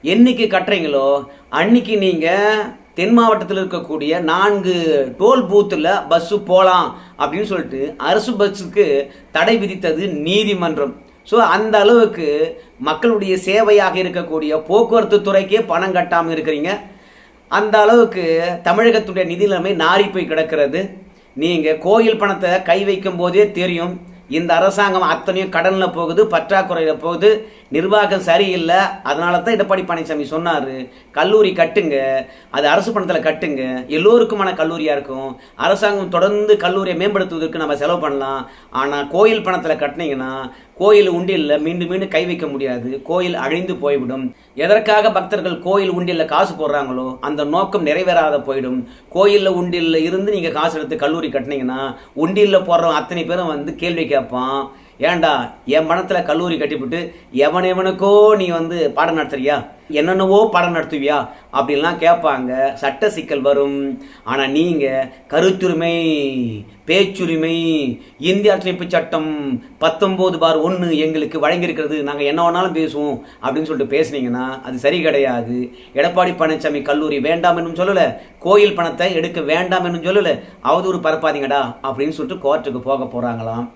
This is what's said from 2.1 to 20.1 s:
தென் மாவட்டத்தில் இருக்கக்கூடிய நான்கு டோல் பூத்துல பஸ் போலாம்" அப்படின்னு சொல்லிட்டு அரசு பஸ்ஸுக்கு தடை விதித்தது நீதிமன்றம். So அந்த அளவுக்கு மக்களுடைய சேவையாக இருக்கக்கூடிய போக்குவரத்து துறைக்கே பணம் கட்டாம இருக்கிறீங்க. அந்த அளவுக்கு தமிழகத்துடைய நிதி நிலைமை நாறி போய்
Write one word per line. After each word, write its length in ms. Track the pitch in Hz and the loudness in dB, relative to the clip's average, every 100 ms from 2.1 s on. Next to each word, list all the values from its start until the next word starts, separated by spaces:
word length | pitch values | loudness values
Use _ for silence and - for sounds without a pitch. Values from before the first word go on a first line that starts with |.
| 170 160 190 208 214 214 - _ | 0 0 2 2 0 -2 -10 _
தென் 180 | - 196 | -4 2
மாவட்டத்தில் 440 | 233 233 214 180 196 | 4 4 2 -2 -4
இருக்கக்கூடிய 640 | 185 175 - 151 147 165 | -4 -6 -6 -6 -2 -2
நான்கு 540 | 160 170 202 202 185 175 165 147 131 120 | 0 2 2 2 0 0 2 0 0 0
டோல் 300 | 208 262 196 | 2 4 4
பூத்துல 600 | 202 196 170 160 196 - | 2 2 0 0 0 2
பஸ் 360 | 165 170 208 | 0 2 -4
போலாம்" 540 | 196 185 185 180 160 - - - | 4 6 8 4 2 -6 -20 -4
அப்படின்னு 240 | 147 170 | -4 -2
சொல்லிட்டு 520 | 208 185 139 135 143 - | -2 -4 -4 -6 -8 -4
அரசு 340 | 139 202 220 | 0 0 0
பஸ்ஸுக்கு 760 | 214 202 190 170 202 175 139 139 - - | 0 0 -2 -4 2 4 2 -2 -12 -6
தடை 260 | 156 190 233 | 0 2 2
விதித்தது 540 | 196 185 175 156 196 | 0 -4 -4 -2 -4
நீதிமன்றம். 840 | 151 156 202 208 190 170 151 139 - - _ | -4 0 0 0 0 -2 -2 -4 -6 -20 _
So 180 | - 226 | 0 2
அந்த 380 | 208 185 220 214 | 4 2 2 4
அளவுக்கு 800 | 202 240 220 175 151 147 160 - - _ | 6 6 4 2 -2 0 -2 -4 -20 _
மக்களுடைய 580 | 139 156 233 220 190 185 | -4 0 0 0 0 -2
சேவையாக 580 | 185 202 214 208 190 | 2 2 6 6 4
இருக்கக்கூடிய 680 | 180 185 180 160 156 151 156 | 0 -2 -4 -4 -4 -2 -4
போக்குவரத்து 540 | 156 202 233 226 214 208 | 2 2 4 2 4 2
துறைக்கே 480 | 196 196 190 214 190 | 2 0 2 0 0
பணம் 280 | 170 190 | -2 0
கட்டாம 380 | 180 175 170 165 | -2 0 0 0
இருக்கிறீங்க. 360 | 160 151 151 160 202 - - - - - _ _ | -2 -2 -2 -4 -6 -8 -20 -20 -20 -20 _ _
அந்த 320 | 185 214 214 | -2 2 4
அளவுக்கு 640 | 214 240 226 185 170 165 175 175 | 6 6 4 2 0 0 0 -2
தமிழகத்துடைய 600 | 175 196 233 220 190 185 | 0 4 4 4 0 -2
நிதி 200 | 170 175 | -2 0
நிலைமை 280 | 202 185 185 | 0 0 0
நாறி 320 | 180 160 196 | 0 2 4
போய் 220 | 202 | 2